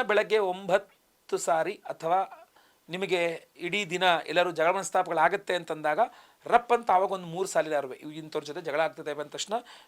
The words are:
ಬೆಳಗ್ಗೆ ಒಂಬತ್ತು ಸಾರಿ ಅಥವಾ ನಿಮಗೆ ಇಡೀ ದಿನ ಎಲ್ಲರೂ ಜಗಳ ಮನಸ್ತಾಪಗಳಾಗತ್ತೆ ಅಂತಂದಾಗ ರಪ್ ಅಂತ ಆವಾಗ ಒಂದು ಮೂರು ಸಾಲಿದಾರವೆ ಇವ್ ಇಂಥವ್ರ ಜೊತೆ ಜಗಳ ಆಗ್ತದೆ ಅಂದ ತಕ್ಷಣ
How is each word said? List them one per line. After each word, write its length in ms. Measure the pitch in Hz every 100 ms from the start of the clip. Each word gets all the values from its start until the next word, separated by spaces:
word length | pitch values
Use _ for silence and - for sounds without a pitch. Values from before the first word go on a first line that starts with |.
ಬೆಳಗ್ಗೆ 340 | 208 208 185 214
ಒಂಬತ್ತು 1000 | 190 180 196 196 - _ _ _ - 185
ಸಾರಿ 440 | 180 160 160 208 -
ಅಥವಾ 520 | 151 160 185 185 - - _ _ _ -
ನಿಮಗೆ 580 | 180 190 175 170 165 _ -
ಇಡೀ 280 | 175 202 185
ದಿನ 180 | 175 185 165 143
ಎಲ್ಲರೂ 240 | 175 180
ಜಗಳ 200 | 160 160
ಮನಸ್ತಾಪಗಳಾಗತ್ತೆ 840 | 190 165 190 180 165 170 196 - 180
ಅಂತಂದಾಗ 440 | 170 156 151 151 254 - - _ 147
ರಪ್ 280 | 233 240
ಅಂತ 180 | 240 233
ಆವಾಗ 200 | 185 190
ಒಂದು 140 | 190 175
ಮೂರು 220 | 170 190
ಸಾಲಿದಾರವೆ 520 | 175 156 147 135 120
ಇವ್ 120 | 151
ಇಂಥವ್ರ 300 | 156 156 151
ಜೊತೆ 180 | 143 151
ಜಗಳ 180 | 160 147
ಆಗ್ತದೆ 320 | 160 151 151
ಅಂದ 100 | 147
ತಕ್ಷಣ 320 | 147 147 - 226 - -